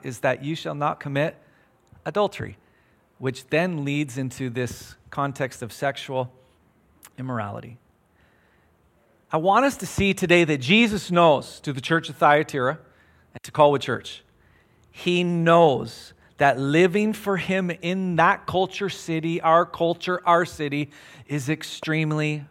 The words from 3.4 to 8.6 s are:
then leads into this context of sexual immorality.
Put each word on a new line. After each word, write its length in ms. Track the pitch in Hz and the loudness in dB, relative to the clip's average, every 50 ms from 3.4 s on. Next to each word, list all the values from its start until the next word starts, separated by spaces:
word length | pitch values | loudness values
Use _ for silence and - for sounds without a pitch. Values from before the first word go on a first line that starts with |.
| - | -8
then 360 | - 151 156 180 185 170 151 139 | -2 0 0 0 0 -2 -4 -4
leads 340 | 143 143 147 151 131 117 | -4 -2 -4 -4 -4 -6
into 320 | 139 131 127 - - 135 123 | -8 -8 -8 -6 -6 -8 -6
this 460 | 120 127 123 113 - - - - - _ _ - | -4 -4 -6 -6 -8 -12 -18 -20 -20 _ _ -12
context 520 | - 147 139 139 - - 143 123 - - | -6 -4 -4 -4 -4 -6 -6 -6 -8 -10
of 120 | 123 104 - | -14 -14 -10
sexual 600 | - 143 139 135 - - - 131 131 127 127 _ _ _ _ _ _ _ _ _ _ _ _ _ _ - - _ | -6 -4 -4 -4 -6 -10 -8 -6 -6 -6 -6 _ _ _ _ _ _ _ _ _ _ _ _ _ _ -20 -20 _
immorality. 600 | - 127 131 123 113 104 104 104 113 - 120 117 - _ _ _ _ _ _ _ _ _ _ _ _ _ _ _ _ | -12 -10 -8 -6 -6 -6 -8 -10 -12 -14 -16 -20 -20 _ _ _ _ _ _ _ _ _ _ _ _ _ _ _ _